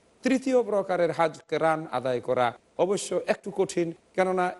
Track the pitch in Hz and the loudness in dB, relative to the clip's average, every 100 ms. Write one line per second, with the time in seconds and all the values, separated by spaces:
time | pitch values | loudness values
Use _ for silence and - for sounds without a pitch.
0 | _ _ 262 262 269 254 208 208 185 180 | _ _ 0 0 2 0 2 -2 0 0
1 | 170 160 165 151 - 151 160 156 160 123 | 0 2 0 -2 -6 0 2 0 -2 -4
2 | 127 123 120 127 120 - _ - 170 202 | -2 -2 0 2 2 -2 _ -2 0 0
3 | - 180 - 214 202 160 185 180 165 160 | -2 -4 -2 -4 -4 -2 -2 0 -4 -6
4 | _ - 190 185 180 - | _ -2 0 2 -2 -2